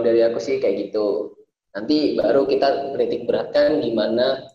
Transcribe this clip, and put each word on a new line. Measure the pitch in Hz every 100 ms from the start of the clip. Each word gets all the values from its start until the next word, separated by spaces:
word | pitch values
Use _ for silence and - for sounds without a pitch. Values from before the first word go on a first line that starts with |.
dari | 117 113
aku | 117 -
sih | - 101
kayak | 113 101 98
gitu. | 107 104 - - - _ _ _
Nanti | 98 113 151 143 -
baru | 107 139
kita | 135 135 139 131 -
menitik | 120 117 117
beratkan | 117 110 110 - 147 156
gimana | 120 113 110 113 131 135 -